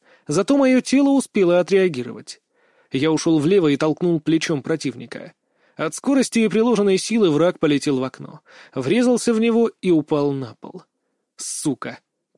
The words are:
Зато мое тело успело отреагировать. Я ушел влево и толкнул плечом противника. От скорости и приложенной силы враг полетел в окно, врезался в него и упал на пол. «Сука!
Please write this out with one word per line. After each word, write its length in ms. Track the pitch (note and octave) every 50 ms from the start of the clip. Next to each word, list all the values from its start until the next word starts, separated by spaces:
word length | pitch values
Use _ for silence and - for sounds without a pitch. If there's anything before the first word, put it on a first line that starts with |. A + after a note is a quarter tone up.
| _ _ _ _ _
Зато 300 | - D3 F3+ G3+ - C#4
мое 240 | C#4+ C4+ C4 B3+ B3+
тело 280 | - - B3+ C#4 C#4+ C#4
успело 500 | C#4 C4+ - - - G#3+ F#3 E3+ F3 F3+
отреагировать. 840 | F3 E3 F#3+ F#3+ F#3+ F3+ D3 B2 A#2+ A#2+ A2 G#2+ - - - - _ _ _ _ _ _ _ _ _ _
Я 200 | - C3+ D3 D#3+
ушел 280 | D#3 D3 - E3+ E3 D3+
влево 280 | C#3 E3+ G3+ G3+ E3
и 100 | D3 C#3
толкнул 420 | C3 D#3 D#3 D3 - F3+ F3 E3+ D#3
плечом 440 | - D#3 D#3 D#3 - - D#3+ C3+ -
противника. 680 | E3 E3 D#3 - C#3 A#2 - A#2+ - - - - - - _ _ _ _ _ _ _ _
От 200 | - D3+ D#3+ -
скорости 440 | - - C4 C#4 C4+ A#3 - - A#3
и 80 | A3
приложенной 500 | G3+ E3 A3 A3 B3 A#3 G3+ G3+ G3 F#3+
силы 340 | F3 - - A3 A#3 G#3 E3
враг 280 | C#3+ D3+ E3 F3+ F3 -
полетел 400 | - D3+ C#3+ C3+ - D3+ C#3 B2+
в 40 | C3
окно, 380 | C3 - - C#3 - - - _ _ - - - - -
врезался 580 | C3+ B2 C3+ F3+ A#3+ A#3+ B3+ B3 G#3+ - A#3+ A3+
в 60 | A3
него 320 | A3+ A#3 A3 A#3 A#3 - - _
и 80 | - F#3
упал 420 | E3+ D#3 D3+ - D#3 D3 C#3+ C#3+
на 240 | C#3 C3+ B2+ A2 G#2+ _
пол. 240 | - - - F#3 - _ _ _ _ _ _ _ _ _ _
«Сука! 640 | - - - - - - D#3 B2 - - B2 A#2 - _ _ _ _ _ _ _